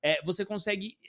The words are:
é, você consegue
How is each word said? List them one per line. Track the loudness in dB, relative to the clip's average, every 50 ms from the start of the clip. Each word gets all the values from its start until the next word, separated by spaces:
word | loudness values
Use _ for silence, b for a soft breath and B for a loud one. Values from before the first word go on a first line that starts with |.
| 2
é, | 2 2 4
você | 2 -2 -2 -2 -2
consegue | -2 -4 -2 -2 -2 -2 -2 -4 -8 -12 _ _